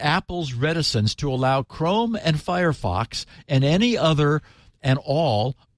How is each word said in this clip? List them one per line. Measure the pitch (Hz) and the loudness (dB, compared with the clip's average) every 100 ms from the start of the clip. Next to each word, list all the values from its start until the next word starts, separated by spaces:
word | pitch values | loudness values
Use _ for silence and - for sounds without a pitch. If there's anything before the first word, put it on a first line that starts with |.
Apple's | 147 170 - 175 151 | 0 0 -2 -6 -6
reticence | 120 151 165 147 117 107 - | -2 0 0 0 0 0 0
to | 143 | -2
allow | 131 131 135 | 0 2 0
Chrome | 123 - 160 208 233 220 | -2 -4 0 0 0 -2
and | 165 151 | -2 -2
Firefox | 165 180 175 135 98 90 113 - - - - | -2 0 0 0 -2 -2 -4 -8 -14 -16 -2
and | 135 | 0
any | 139 175 240 226 | 2 2 2 2
other | 160 151 147 151 - - - _ | 2 2 2 0 -4 -16 -20 _
and | 139 131 | 0 0
all | - 147 160 104 120 - _ | 0 -2 0 0 0 -4 _